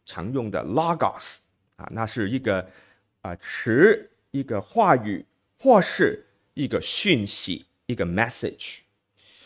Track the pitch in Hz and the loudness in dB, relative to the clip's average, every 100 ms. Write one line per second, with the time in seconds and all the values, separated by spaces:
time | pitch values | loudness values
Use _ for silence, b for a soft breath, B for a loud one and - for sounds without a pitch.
0 | - - 95 131 110 92 64 110 113 113 | -16 -10 -6 -4 -4 -6 -2 -2 -2 0
1 | 101 - - - _ _ _ - - 113 | -2 -2 -10 -12 _ _ _ -20 -14 -8
2 | 110 120 101 127 117 95 90 b b b | -6 -4 -4 -2 0 -2 -4 b b b
3 | _ _ 95 87 - - 120 120 208 - | _ _ -12 -12 -12 -6 0 6 6 6
4 | - _ _ 139 135 104 - 233 196 131 | -2 _ _ -8 -6 -6 -4 2 4 4
5 | 104 95 - _ _ _ 269 214 - - | 2 -6 -8 _ _ _ 6 6 6 2
6 | 147 - - _ _ - 135 - - - | 0 0 -10 _ _ -6 -2 -2 -2 0
7 | 208 135 101 - - 82 - _ - 117 | 2 2 0 -4 -4 -6 -10 _ -8 -4
8 | 87 92 117 - 104 - - - _ _ | -2 0 0 -2 -8 -8 -14 -16 _ _
9 | _ b b b | _ b b b